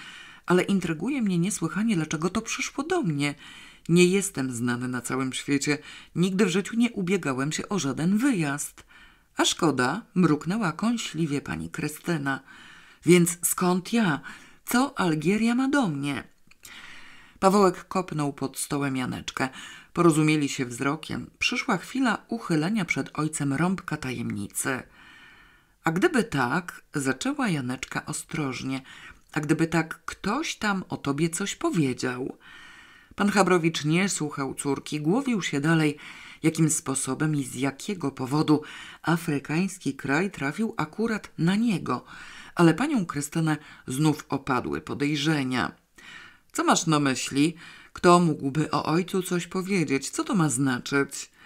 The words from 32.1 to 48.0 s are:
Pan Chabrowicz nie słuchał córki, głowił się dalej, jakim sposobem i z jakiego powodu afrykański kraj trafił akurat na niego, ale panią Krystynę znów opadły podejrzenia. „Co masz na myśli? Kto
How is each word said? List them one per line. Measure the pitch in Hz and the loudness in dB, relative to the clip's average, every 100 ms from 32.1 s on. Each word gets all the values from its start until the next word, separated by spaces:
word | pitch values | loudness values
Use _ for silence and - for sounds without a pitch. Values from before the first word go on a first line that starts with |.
| 123 131 - - - - - - - - - | -4 -6 -10 -18 -20 -20 -20 -20 -20 -10 0
Pan | 202 | 2
Chabrowicz | 202 180 180 165 156 147 | 4 6 6 4 0 2
nie | 165 190 | 2 2
słuchał | - 151 143 135 | 0 -4 -4 -6
córki, | - 143 139 - 151 | -4 -2 -2 -2 -2
głowił | 151 220 277 220 | 2 2 2 -2
się | 170 143 | 0 0
dalej, | 147 165 151 147 - - - - | 4 4 4 0 -10 -18 -20 -4
jakim | 156 160 156 | 0 4 2
sposobem | - - 135 - 131 156 147 | 2 -2 -4 -4 -2 0 -2
i | |
z | 123 123 | -4 -4
jakiego | 139 135 - 190 165 | -4 -4 -6 -6 -4
powodu | - 127 147 147 147 151 - - - | -4 -2 0 4 4 2 -12 -16 -8
afrykański | - 170 - 143 - 151 190 - - 135 | -2 0 0 -4 -2 -2 -2 -4 -6 -4
kraj | 131 143 196 | 0 0 0
trafił | - 139 151 220 226 | -4 -6 -2 -4 -4
akurat | 151 - 220 214 - - | -6 -2 -2 -2 -6 -2
na | 165 202 | 2 2
niego, | 240 170 143 123 - - - - - - | 2 0 0 -4 -6 -18 -18 -18 -6 4
ale | 170 | 6
panią | 160 285 269 170 | 6 2 0 -2
Krystynę | 143 - 165 160 151 - - - | -4 -6 -2 0 -2 -4 -16 -8
znów | 127 156 147 - | 2 2 2 -2
opadły | 135 - 123 101 71 | -4 -2 -2 -2 -4
podejrzenia. | - 127 143 151 147 156 131 127 80 - _ - - - - - _ | -4 -2 -2 0 0 0 0 -2 -2 -6 _ -20 -20 -20 -20 -20 _
„Co | - | -2
masz | 339 208 165 | 2 4 4
na | 151 | 2
myśli? | 143 131 - 135 151 170 - - - | 2 0 -2 2 2 0 -12 -20 -20
Kto | - | 2